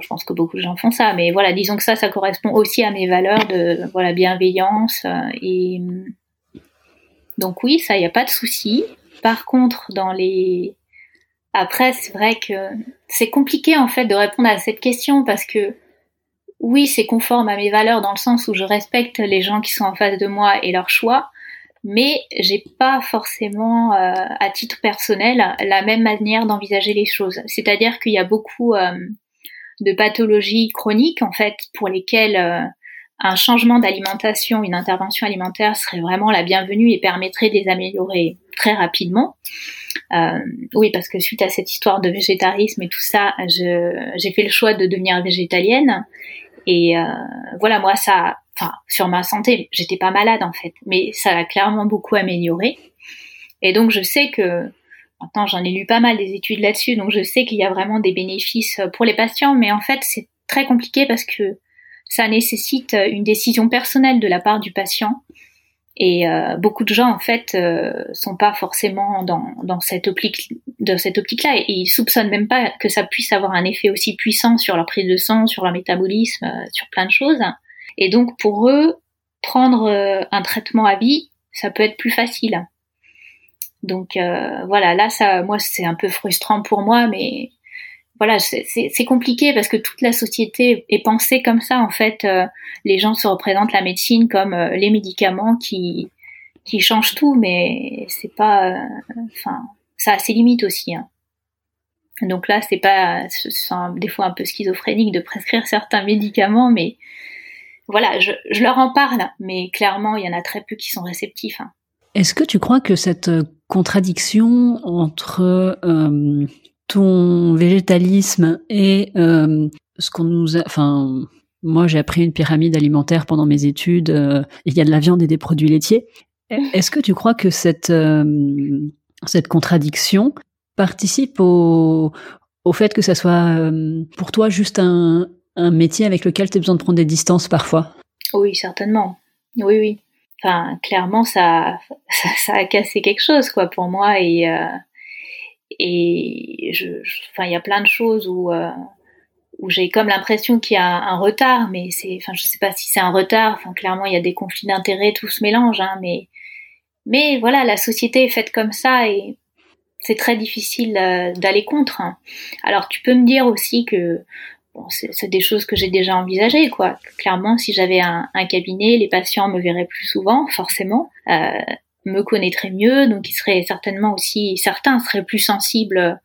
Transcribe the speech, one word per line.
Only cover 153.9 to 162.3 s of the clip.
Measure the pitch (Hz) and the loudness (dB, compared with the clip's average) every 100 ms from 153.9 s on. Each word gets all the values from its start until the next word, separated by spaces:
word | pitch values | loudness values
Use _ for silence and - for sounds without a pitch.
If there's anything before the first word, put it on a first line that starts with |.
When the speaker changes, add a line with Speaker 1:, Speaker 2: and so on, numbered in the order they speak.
| 190 196 | -4 -2
Speaker 1:
il | |
y | 180 | -2
a | |
des | 180 | -2
conflits | 175 190 - 196 | -6 -10 -10 -4
d'intérêts, | 190 185 190 208 | -4 -2 0 0
tout | 208 214 | 0 -6
se | - | -2
mélange, | 208 226 240 202 | 0 2 2 0
hein, | 190 190 | -4 -4
mais, | 180 175 - - - - - _ _ _ | -6 -6 -10 -20 -20 -20 -20 _ _ _
mais | - 254 302 269 | 0 2 2 2
voilà, | 233 277 | 2 2
la | 240 208 | 2 0
société | - 220 240 262 | -2 -2 0 2
est | 254 | 2
faite | 240 220 | 0 -2
comme | - 220 | -2 -4
ça | - 262 254 226 | 0 2 2 2
et | 196 202 - _ _ _ _ _ - | -2 -6 -16 _ _ _ _ _ -12
c'est | - 220 | -4 -2
très | - 233 | 0 -2
difficile, | 226 - - - 233 196 | -4 -8 -8 -6 -2 0
euh, | 185 180 180 | 0 0 -4
d'aller | 180 190 202 208 | -2 0 0 0
contre, | 302 269 - | -2 -2 -4
hein. | 180 185 - | -10 -12 -20